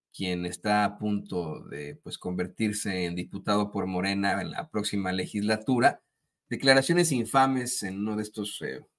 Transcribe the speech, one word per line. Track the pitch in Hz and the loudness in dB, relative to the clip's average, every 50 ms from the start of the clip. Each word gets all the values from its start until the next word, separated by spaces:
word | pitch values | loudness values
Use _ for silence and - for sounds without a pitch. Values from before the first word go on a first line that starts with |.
| _ _ _ | _ _ _
quien | - 101 92 90 87 87 | -6 -4 -2 -2 -2 -2
está | 90 87 - - 107 104 104 104 | -4 -6 -4 0 2 4 4 4
a | 101 104 - | 2 0 -2
punto | 107 107 104 101 101 - 98 90 87 80 - - 87 | -2 0 0 0 -2 -4 -4 -4 -4 -4 -6 -8 -10
de, | - - 73 73 73 73 | -12 -10 -10 -10 -10 -12
pues, | - _ 82 - - | -12 _ -12 -12 -8
convertirse | - 92 90 90 90 92 - - 113 107 101 - - 104 95 92 90 | -6 -6 -4 -4 -4 -6 -2 -2 -2 -2 -2 -2 -4 -4 -2 -2 -2
en | 87 87 | -2 -2
diputado | 90 90 - - 98 - - 104 104 104 101 | -4 -6 -6 -8 -8 -2 0 2 2 2 0
por | - 104 92 | 0 -2 -2
Morena | 95 92 92 92 98 98 101 101 98 92 98 | 0 0 0 0 0 0 2 2 2 2 0
en | 92 82 80 | -2 -4 -6
la | - 82 - | -8 -8 -4
próxima | - 107 101 - - 101 95 92 92 | -4 -4 -2 -2 -2 -2 -2 0 -2
legislatura. | 92 92 - - 104 104 104 110 107 - - 131 120 123 139 - - _ _ _ _ _ _ _ _ _ _ | -2 -4 -2 -2 -2 0 2 0 0 2 0 2 6 6 4 4 2 _ _ _ _ _ _ _ _ _ _
Declaraciones | 120 113 131 135 135 135 131 - 170 175 170 160 147 | -8 0 4 6 6 6 6 6 4 4 4 4 2
infames | 123 110 - - 135 131 135 135 131 127 120 - - 104 | 0 0 2 4 4 4 6 4 0 -2 -2 -4 -4 -4
en | 95 95 98 | -4 -4 -2
uno | 104 107 107 | -2 -2 -2
de | 107 107 | -4 -4
estos, | 107 - - 104 101 - - 80 | -6 -6 -6 -8 -6 -8 -8 -8
eh, | 67 67 - - _ _ | -8 -8 -10 -14 _ _